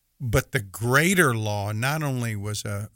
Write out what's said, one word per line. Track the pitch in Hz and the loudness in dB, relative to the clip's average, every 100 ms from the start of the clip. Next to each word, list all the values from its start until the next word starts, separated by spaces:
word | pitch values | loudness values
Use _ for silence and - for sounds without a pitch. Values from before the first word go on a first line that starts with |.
| _ - | _ -10
But | 123 135 - | -2 -2 0
the | 135 | -4
greater | 98 - 117 135 170 196 151 113 | -6 -4 2 4 4 4 4 2
law | 107 104 101 | -2 -2 -2
not | 107 127 156 | -2 -2 -2
only | 147 127 117 104 | -2 -2 -2 -2
was | 104 104 | -4 -6
a, | 107 101 107 | -4 -6 -8